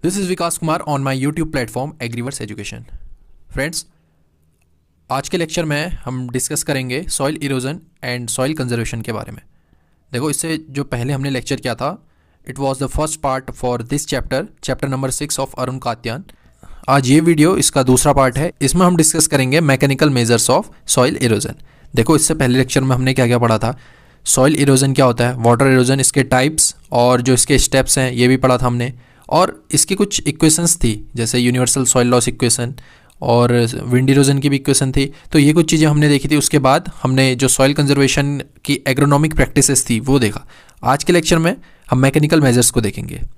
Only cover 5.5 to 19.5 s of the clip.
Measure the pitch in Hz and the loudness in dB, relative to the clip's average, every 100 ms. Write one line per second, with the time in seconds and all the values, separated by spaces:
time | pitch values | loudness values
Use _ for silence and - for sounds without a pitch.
5.5 | 170 160 147 170 - - 127 127 123 - | -4 -4 -4 -6 -8 -8 -10 -8 -6 -6
6.5 | 147 - 139 127 127 185 - 139 156 143 | -8 -6 -6 -4 -6 -6 -4 -4 -4 -6
7.5 | 131 127 165 _ _ 123 123 120 - 131 | -4 -6 -10 _ _ -10 -8 -8 -4 -4
8.5 | 156 131 120 113 117 110 110 110 - _ | -4 -4 -4 -6 -8 -8 -10 -10 -16 _
9.5 | _ _ _ _ _ _ 120 151 - 165 | _ _ _ _ _ _ -6 -4 -4 -6
10.5 | 160 160 135 143 123 120 139 139 131 117 | -6 -8 -10 -6 -6 -4 -4 -4 -6 -6
11.5 | 127 127 117 135 196 _ _ _ _ - | -6 -6 -6 -6 -8 _ _ _ _ -16
12.5 | 131 139 131 139 - 156 151 139 131 131 | -6 -4 -4 -4 -4 -4 -4 -4 -4 -6
13.5 | 123 127 123 117 143 - 135 117 131 202 | -6 -4 -4 -4 -6 -4 -6 -4 -4 -6
14.5 | _ - 131 139 131 135 123 143 - 139 | _ -8 -4 -4 -4 -4 -4 -6 -6 -6
15.5 | - 127 131 123 117 117 120 - - _ | -6 -6 -4 -6 -6 -6 -8 -12 -20 _
16.5 | _ - - - 139 127 143 165 160 156 | _ -20 -14 0 2 4 4 4 4 4
17.5 | 190 - - 127 123 147 139 135 123 160 | 4 0 0 2 4 4 2 2 0 -6
18.5 | - 139 175 180 175 160 165 156 143 131 | -2 -2 2 2 4 2 2 0 0 2